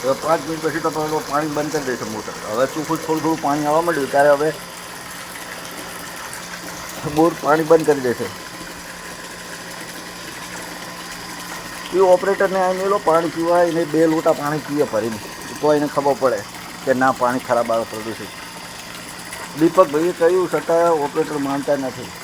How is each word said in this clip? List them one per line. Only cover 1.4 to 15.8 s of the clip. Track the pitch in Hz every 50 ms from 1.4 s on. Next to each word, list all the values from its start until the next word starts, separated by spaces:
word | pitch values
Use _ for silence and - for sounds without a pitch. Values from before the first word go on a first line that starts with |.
| 156 156 147
બંધ | 147 151 151 143
કરી | 151 139 131
દેશે | 123 113 123 107
મોટર. | 110 107 101 95 87 - -
હવે | 104 107 117 135
ચોખ્ખું | 131 - 160 147 143 160 156
થોડું | - - 160 156
થોડું | 143 160 160 139
પાણી | - 143 143 151 151
આવવા | 147 151 160 170
માંડ્યું | 175 165 143 135 123
ત્યારે | 135 139 143 147
હવે | 143 139 151 156 151 - - - - - - - - - - - - - - - - - - - - - - - - - - - - - - - - - - - - - - - - - - - - - - - - - - 156 147
બોર | 151 160 170 160
પાણી | - - 139 151 160 160 156
બંધ | 165 160 156
કરી | 151 143 139 127 123
દેશે. | 113 - 113 95 - - - - - - - - - - - - - - - - - - - - - - - - - - - - - - - - - - - - - - - - - - - - - - - - - - - - - - - - - - - - - - - - - - - - - - - - 175
એ | 180
ઓપરેટરને | 190 180 180 180 180 190 196 190 202 185 185 190
આ | 185 185
મેલો | 185 185 190 196 202 202
પાણી | - 165 160 165 170 160
પીવાય, | 139 160 165 170 175 175 175 170
એને | 160 165 170
બે | 147 147 160 165
લોટા | 165 160 165 160 165 151
પાણી | - 147 143 151 151 127
પીએ | - 143 147 139
ભરીને, | 113 - 107 107 117 110 107 - - - - - - 117 107
તો | 147 151
એને | 151 151